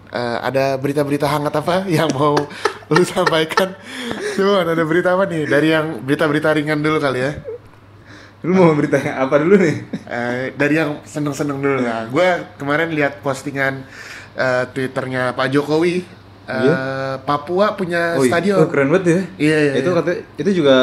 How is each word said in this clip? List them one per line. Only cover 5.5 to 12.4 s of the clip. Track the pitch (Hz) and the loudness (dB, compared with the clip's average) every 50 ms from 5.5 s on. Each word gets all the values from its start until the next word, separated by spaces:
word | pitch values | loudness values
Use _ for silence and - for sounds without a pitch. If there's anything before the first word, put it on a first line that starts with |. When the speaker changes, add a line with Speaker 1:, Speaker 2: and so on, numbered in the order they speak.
| 139 143 151 156 | 2 2 4 4
Speaker 1:
yang | 160 156 151 156 160 107 | 2 2 0 -2 -4 -6
berita-berita | 131 131 147 147 170 151 147 151 156 160 156 | -2 -2 0 0 2 2 0 2 2 2 2
ringan | 156 147 151 156 151 | 2 0 0 -2 0
dulu | 147 156 156 156 | 0 0 0 0
kali | 151 139 127 127 | 0 0 0 -2
ya. | 127 143 151 - - - 453 - - - - - - - - - - - - - - - - - | -2 -4 -4 -6 -10 -12 -14 -14 -16 -20 -20 -20 -20 -20 -20 -20 -20 -20 -20 -20 -20 -20 -16 -8
Speaker 2:
Lu | - 151 185 | -4 0 4
mau | 190 180 165 | 6 6 6
berita | 156 147 147 147 143 | 4 4 2 2 2
apa | 135 - 151 120 123 131 131 151 | 0 0 0 -2 -2 0 2 2
dulu | 147 151 175 202 | 2 4 6 4
nih? | 196 185 156 135 120 - - - - - | 4 4 2 0 -2 -6 -10 -12 -12 -10
Speaker 1:
Eh, | - - 120 120 120 120 123 131 127 | -8 -6 -4 -4 -4 -4 -4 -6 -6
dari | - - 143 147 151 | -2 -2 0 2 2
yang | 160 160 147 147 143 | 2 0 -2 -4 -8
seneng-seneng | - - - 151 147 147 139 - 156 143 139 | -10 -10 -8 -6 -4 -4 -4 -4 -4 -4 -4
dulu | 139 139 139 139 131 | -2 0 0 0 0
lah. | 123 120 113 113 113 | 0 -2 -4 -4 -6
Gua | 117 123 156 180 185 175 160 | -2 0 2 2 2 2 -2